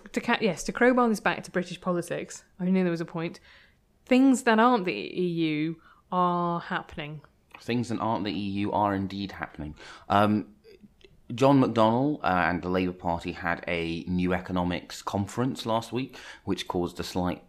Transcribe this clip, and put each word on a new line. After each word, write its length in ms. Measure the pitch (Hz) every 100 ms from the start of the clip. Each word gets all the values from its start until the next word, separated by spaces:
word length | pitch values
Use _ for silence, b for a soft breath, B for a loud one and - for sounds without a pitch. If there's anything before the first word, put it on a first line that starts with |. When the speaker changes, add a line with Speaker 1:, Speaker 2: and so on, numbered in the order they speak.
| -
Speaker 1:
to 80 | -
ca-, 200 | - 233
yes, 220 | 214 160 -
to 80 |
crowbar 340 | - 247 254 240
this 140 | 202
back 200 | 180 170
to 80 | -
British 280 | 180 175 170
politics, 640 | 185 175 170 147 - - _ -
I 60 | 180
knew 180 | 185
there 80 | 180
was 80 | 165
a 60 | 165
point. 340 | 165 170 - b b b b _ _ -
Things 380 | 254 269 233
that 140 | 240 220
aren't 280 | 240 247 180
the 80 |
E 340 | 101 85 - 180
U 540 | 165 160 151 160 165 b b -
are 480 | 180 180 175 175 170
happening. 580 | - 180 - - 147 151 - _ _ -
Speaker 2:
Things 300 | - 120 113
that 100 | 110
aren't 240 | 110 107
the 80 | 101
E 180 | 85 101 98
U 100 | 101
are 240 | 98 104 98
indeed 380 | 95 98 98
happening. 420 | - - - 76 - B B -
Um, 400 | 101 104 107 - - - - - _ - _ - 120
John 260 | 135 135
McDonnell, 600 | 123 113 110 117 143 147
uh, 220 | - 90 85
and 140 | 87
the 80 | 90
Labour 240 | 92 92
Party 400 | 90 90 85 90
had 320 | 82 87 82 -
a 380 | 85 82 82 -
new 260 | 90 90
economics 680 | 90 - 90 90 87 - -
conference 640 | - 101 98 - 131 - 117
last 260 | 113 -
week, 240 | 117 131 B B B -
which 240 | 92 -
caused 320 | 90 87 -
a 20 |
slight 400 | 82 92 90 -